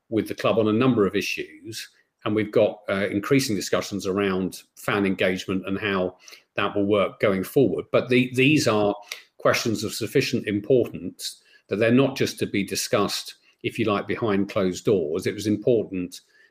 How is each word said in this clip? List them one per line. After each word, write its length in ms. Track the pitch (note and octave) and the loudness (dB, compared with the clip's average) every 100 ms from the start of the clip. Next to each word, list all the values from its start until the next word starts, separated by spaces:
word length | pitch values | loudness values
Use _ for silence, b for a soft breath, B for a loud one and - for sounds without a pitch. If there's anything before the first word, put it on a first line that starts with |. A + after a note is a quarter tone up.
| _ | _
with 180 | A2+ F#2+ | -2 -2
the 80 | - | -2
club 240 | B2 G2+ | 0 2
on 80 | G#2+ | 2
a 60 | |
number 340 | G#2+ C3 A2+ G2 | 4 4 4 2
of 80 | G2+ | 2
issues. 760 | F2 - F2+ G#2 G#2 A2+ - _ _ _ A#2 | -4 -6 -10 -14 -14 -14 -14 _ _ _ -4
And 100 | G#2+ | -2
we've 160 | G2+ | 2
got, 300 | B2 G#2 - - | 4 2 2 -4
uh, 200 | G2 G#2 | -2 0
increasing 480 | G2+ G2 C#3 C3+ G2+ | -2 2 2 2 -4
discussions 500 | F2 F#2 - G2+ G2 | -2 -4 -2 -6 -2
around 560 | F#2 G2+ F#2 F#2 - - _ | 0 0 0 -2 -6 -20 _
fan 320 | - G#2+ G2 | -4 0 0
engagement 560 | F#2+ G2 F#2 - F#2+ F#2+ | 2 0 0 -4 -4 -4
and 140 | G2 | -4
how 380 | G#2 G2 F2+ - B B B - | -2 0 -2 -6 B B B -4
that 180 | G2+ G#2 | -4 -2
will 100 | G2+ | 0
work 340 | G#2 F2+ - | 2 0 0
going 240 | A2 F#2+ | 0 0
forward. 420 | F#2 - A#2+ F2 - | 0 2 2 0 0
But 180 | B2 A#2 | 0 2
the, 200 | B2+ B2 B2+ | 2 2 2
these 320 | C3+ D3+ - | 4 4 4
are 260 | G#2+ G#2 G2+ B B B _ | 2 2 0 B B B _
questions 460 | C#3 A#2 - G#2+ | 0 2 0 -2
of 100 | G#2+ | -4
sufficient 520 | - G#2+ C#3+ B2 A2+ G#2+ | -6 -2 0 0 -2 -2
importance 920 | G#2 G2+ C3 G#2+ - F2+ - - - b b b | -4 2 2 2 -4 -12 -10 -14 -14 b b b
that 80 | G2+ | 0
they're 140 | A2+ | 4
not 240 | B2 C#3 C3+ | 4 4 0
just 220 | A#2 - | -4 -2
to 80 | G#2+ | -4
be 180 | G2+ | -2
discussed, 720 | F#2+ F#2+ - A#2 G2 - - - b b | -2 -4 -2 0 0 -2 -8 -18 b b
if 160 | - - | -8 -2
you 60 | G#2+ | 0
like, 220 | G2+ - | 0 -2
behind 440 | F2+ A#2 G2 G2+ | -2 0 0 0
closed 340 | - F#2+ F2 - | 0 -2 -2 0
doors. 400 | G2+ D2+ E2 - | 0 0 -2 -4
It 80 | |
was 140 | - G#2+ | -4 -2
important 720 | G#2+ - A#2 F2 F#2 F2+ - b b b | 0 2 2 0 -6 -8 -10 b b b